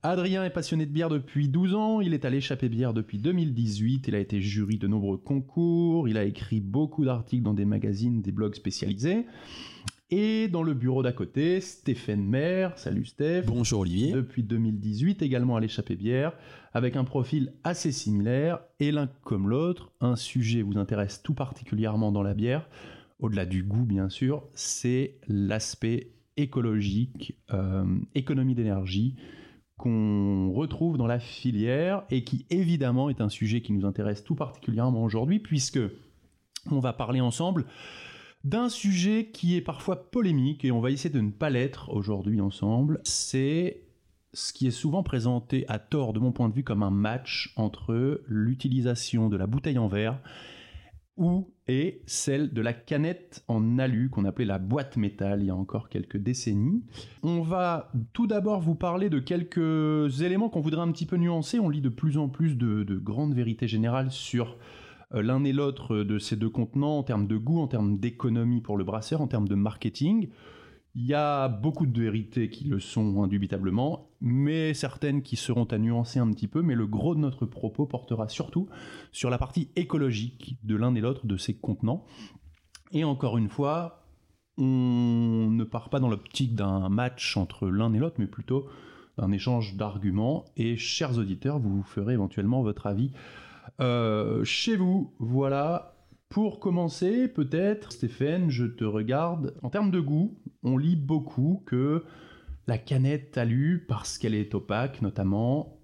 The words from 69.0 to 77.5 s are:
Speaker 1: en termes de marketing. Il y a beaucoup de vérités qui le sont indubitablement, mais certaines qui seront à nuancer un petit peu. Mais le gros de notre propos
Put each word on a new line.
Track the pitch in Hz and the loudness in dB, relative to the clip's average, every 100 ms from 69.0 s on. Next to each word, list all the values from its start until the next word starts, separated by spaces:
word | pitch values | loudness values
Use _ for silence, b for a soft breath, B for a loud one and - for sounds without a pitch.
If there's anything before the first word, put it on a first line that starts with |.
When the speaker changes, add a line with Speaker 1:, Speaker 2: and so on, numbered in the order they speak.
| 110 156 | -2 -2
Speaker 1:
en | 143 | 0
termes | 120 101 | 0 2
de | |
marketing. | 101 104 110 113 - 147 220 190 B B B B B B 123 | 2 0 0 -6 0 2 2 0 B B B B B B -6
Il | |
y | 120 | -2
a | 147 147 143 135 | 2 2 2 0
beaucoup | 104 135 151 | 0 -2 2
de | 151 117 | 0 2
vérités | 113 107 104 - 110 | 2 0 -2 -2 -2
qui | - | -2
le | 143 98 | -2 -2
sont | - - 107 98 | -2 0 2 4
indubitablement, | 101 101 98 98 95 98 139 170 - _ | 2 2 0 -2 0 0 0 -4 -10 _
mais | 120 127 143 160 156 | 0 2 2 2 0
certaines | 151 135 - 147 139 | -2 -4 -4 -2 -2
qui | 135 113 | -2 -6
seront | - 120 113 | -2 0 0
à | 110 | 2
nuancer | 113 117 120 135 | 2 2 0 2
un | 117 | 2
petit | 104 101 | 2 -2
peu. | 156 | 0
Mais | 170 | 2
le | 120 104 | 2 0
gros | 104 143 | 0 0
de | 160 | 2
notre | 147 131 | 0 0
propos | 135 | -6